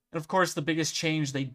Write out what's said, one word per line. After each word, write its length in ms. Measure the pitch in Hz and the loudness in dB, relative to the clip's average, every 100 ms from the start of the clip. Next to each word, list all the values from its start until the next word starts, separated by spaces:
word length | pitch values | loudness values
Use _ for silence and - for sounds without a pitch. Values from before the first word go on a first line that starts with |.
| _ | _
And 60 | 160 | -8
of 80 | 156 | 0
course, 260 | 190 175 | 2 2
the 80 | 170 | 0
biggest 340 | 147 160 151 - | 0 0 0 0
change 360 | 165 156 143 | 0 0 0
they 180 | 135 131 | -2 -4